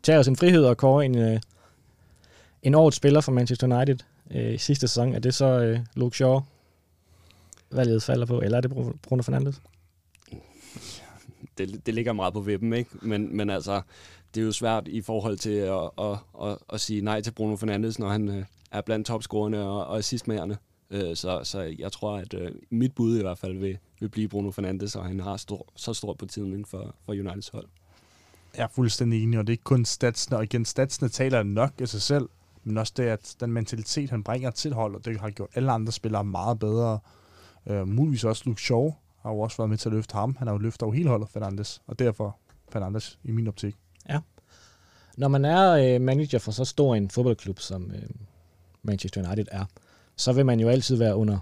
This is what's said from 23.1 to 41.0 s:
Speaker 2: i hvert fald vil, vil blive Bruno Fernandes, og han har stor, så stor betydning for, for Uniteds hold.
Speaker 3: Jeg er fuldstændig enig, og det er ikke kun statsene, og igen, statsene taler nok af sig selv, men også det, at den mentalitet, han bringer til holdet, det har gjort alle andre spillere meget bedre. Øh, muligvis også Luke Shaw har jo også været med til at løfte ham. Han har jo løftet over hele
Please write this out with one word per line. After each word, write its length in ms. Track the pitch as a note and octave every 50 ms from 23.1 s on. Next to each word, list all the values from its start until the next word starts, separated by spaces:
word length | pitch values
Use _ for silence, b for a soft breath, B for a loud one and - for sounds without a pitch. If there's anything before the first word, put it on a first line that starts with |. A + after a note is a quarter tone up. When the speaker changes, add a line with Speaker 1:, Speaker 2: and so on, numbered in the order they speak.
| A#2 A2+
Speaker 2:
i 20 |
hvert 180 | G2 F#2 F2+ -
fald 200 | - F#2+ F#2+ F#2+
vil, 200 | G2 G2 F#2+ F#2+ _ _ _ _
vil 80 | G#2+ G#2
blive 200 | - A2 G#2+ G#2
Bruno 220 | - G2+ G2+ G2+
Fernandes, 460 | F#2+ - G2 F#2 F#2+ F#2 G2 G#2 -
og 80 | G2 F#2
han 160 | F#2 F#2 F#2+
har 160 | F#2 G2+ G2
stor, 300 | G2 - - G#2+ - - _ _
så 180 | - - A#2+ A2
stor 200 | - - G#2 F#2
betydning 540 | - - F#2 - G#2+ G2+ F#2+ F#2+ G2 G#2 -
for, 260 | - F#2 G2+ G2+ - _ _
for 80 | -
Uniteds 360 | G#2 G2 G2 F#2 F2+ G2+ G2+ -
hold. 180 | - A2 - - _ _ b b b b b b b b b b b b b b -
Speaker 3:
Jeg 60 | -
er 60 | A#2 A2+
fuldstændig 540 | - C3 B2+ A2+ - - B2 A#2 A#2 A2
enig, 160 | A2 A#2 A#2 A2+
og 80 | G#2
det 60 | A2
er 20 | A#2
ikke 100 | A2+ _
kun 200 | - C#3 B2 A#2
statsene, 520 | - - - - A#2+ A2+ - - - C3
og 60 | A2 A2
igen, 200 | G#2 - A#2+ A#2
statsene 440 | - - - C3+ C#3 - - C#3 A#2
taler 340 | - - C3 C3 B2+ A#2
nok 300 | G#2+ G2+ G2+ A2 B2+ C#3+ - -
af 80 | C3 A2+
sig 140 | - G#2
selv, 260 | F#2+ - C#3 C#3+ B2 - _ _ _ _ _ - _
men 140 | A2 G#2+ A2
også 140 | A2 - -
det, 60 | -
at 340 | B2 A#2 A2 G#2 - - - _
den 120 | B2 A#2
mentalitet, 580 | A#2 A#2 A2 - - A2+ A2 - - D3+ C#3+ B2+
han 120 | A#2+ A2 G2+
bringer 260 | - A2+ B2+ B2+ B2
til 220 | A2+ - - D3+ C#3
holdet, 300 | A2+ A2+ G#2 G2+ G2 A2
det 160 | A#2 A2+ G#2
har 100 | G2 G#2+
gjort 200 | G2+ - G2 - _
alle 180 | A#2+ C3 C3+
andre 200 | A#2 A2+ A2 A#2
spillere 320 | - - - A2 G#2+ G#2 G#2
meget 340 | G2+ F#2 F2+ F#2 A2+ A#2+ G#2+
bedre. 400 | A2 G#2+ G#2+ A2+ A#2 A2+ A2 G2+ b b b b b b b b b b b b _
Øh, 220 | - G#2 G2+ F#2 F#2+
muligvis 360 | G2+ B2 D3+ D#3+ C#3 A2+ A#2+
også 180 | A2+ A2 - -
Luke 160 | C3 A2 -
Shaw 280 | - - B2 A#2 C3+ D#3+ D3+ _ _ _ _ _
har 80 | - A2
jo 100 | A2 G#2
også 160 | G#2+ A2+ -
været 140 | - A2+ G#2+
med 80 | A2 A2
til 100 | - A2+
at 40 |
løfte 200 | G#2+ A2 G#2+ -
ham. 240 | - G#2 G#2 B2+ C3 -
Han 80 | B2+
har 80 | A2+ G#2
jo 40 | G2+
løftet 240 | G#2 A2+ - -
over 120 | A#2 A2 G#2+
hele 140 | D3